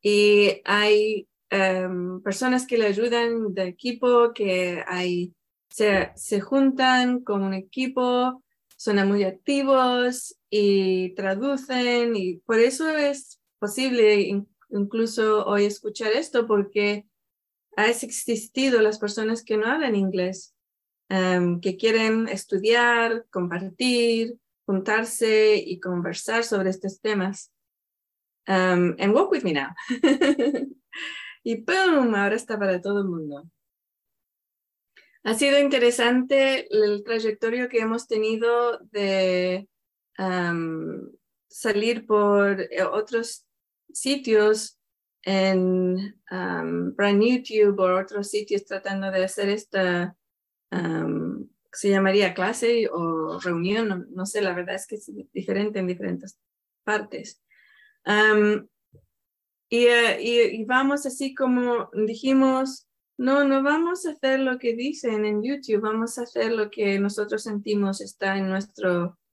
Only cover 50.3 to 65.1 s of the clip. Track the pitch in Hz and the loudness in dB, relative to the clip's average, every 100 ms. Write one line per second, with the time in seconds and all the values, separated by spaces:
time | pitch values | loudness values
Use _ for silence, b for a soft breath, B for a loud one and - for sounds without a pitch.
50.3 | _ _ _ _ - 170 160 160 160 165 | _ _ _ _ -6 -4 -4 -4 -4 -6
51.3 | 196 - _ _ - 202 196 190 196 190 | -8 -14 _ _ -6 0 2 2 2 2
52.3 | 175 185 233 233 233 220 175 165 160 160 | 0 -4 -2 0 0 0 -2 -4 -4 -6
53.3 | 175 180 170 175 214 220 185 - 180 196 | -6 -4 -2 -2 -2 -2 -4 -8 -10 -6
54.3 | 208 196 175 180 190 - 214 - 202 - | -4 -2 -4 -6 -10 -10 -14 -14 -18 -12
55.3 | 185 185 196 214 208 185 180 190 175 196 | -10 -6 -2 -2 -4 -6 -6 -6 -8 -10
56.3 | _ _ _ _ _ - 214 208 - - | _ _ _ _ _ -6 -4 -6 -14 -16
57.3 | - _ b b b b b - 208 214 | -20 _ b b b b b -2 4 4
58.3 | 214 208 208 - _ _ _ _ _ _ | 4 4 0 -4 _ _ _ _ _ _
59.3 | _ _ _ _ 233 240 240 233 - 220 | _ _ _ _ 4 6 6 4 0 0
60.3 | 240 226 220 214 254 269 285 285 254 269 | 4 2 0 0 2 2 0 -4 -6 -8
61.3 | 269 262 247 247 240 214 202 214 226 262 | -2 0 2 2 -2 -4 -4 -4 -2 2
62.3 | 269 269 262 269 262 _ _ _ - 254 | 4 4 2 -2 -8 _ _ _ -4 0
63.3 | 285 277 269 277 302 339 359 349 294 269 | 2 4 2 2 0 0 -2 -6 -4 -2
64.3 | 269 262 254 247 226 262 302 240 | 0 0 -2 -4 -2 -4 -4 -4